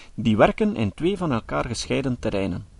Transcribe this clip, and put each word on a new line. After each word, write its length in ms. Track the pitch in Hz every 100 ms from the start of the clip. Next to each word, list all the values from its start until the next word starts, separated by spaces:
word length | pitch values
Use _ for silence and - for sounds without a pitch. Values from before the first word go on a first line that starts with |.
| -
die 240 | - 110 107
werken 380 | 170 - 107 -
in 180 | 104
twee 240 | - 165 196
van 140 | 170
elkaar 340 | 113 - 143 143
gescheiden 540 | 113 - 127 135 120
terreinen. 460 | 110 98 95 92 107